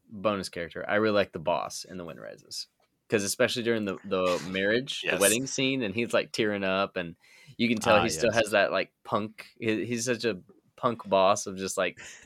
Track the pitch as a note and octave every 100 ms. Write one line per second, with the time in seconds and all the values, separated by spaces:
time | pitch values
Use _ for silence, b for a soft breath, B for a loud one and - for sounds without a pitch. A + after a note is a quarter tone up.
0 | _ G#2 G#2 G2 F2 F2+ E2+ F2 - G#2
1 | A2 G#2 F#2+ F2+ D2+ D#2+ - - - F#2
2 | E2+ B1 G#1+ G#1 - - - _ _ _
3 | - A2 G2 - A#2 B2+ A#2 A2+ G2+ F2
4 | G2 F#2+ F#2 E2+ E2+ F#2 G2+ A#2 C#3 -
5 | E2+ F2 G2+ A#2 C3+ - C3 C3+ G#2+ G#2
6 | A2+ G#2+ - - G#2+ G2+ F#2+ F#2+ G2 F#2
7 | F2 - B B B B A#2 A2 A#2 G#2
8 | A2 D#2+ A#2 A2 G#2 G#2 F#2+ F#2 - _
9 | - A2 G#2+ - - - A#2 G#2+ G#2+ A#2
10 | A#2+ A2+ A2+ F2+ - _ _ - B2+ A2+
11 | G2+ G2 F#2+ A2 G#2 F#2+ F#2+ - F2+ -
12 | B B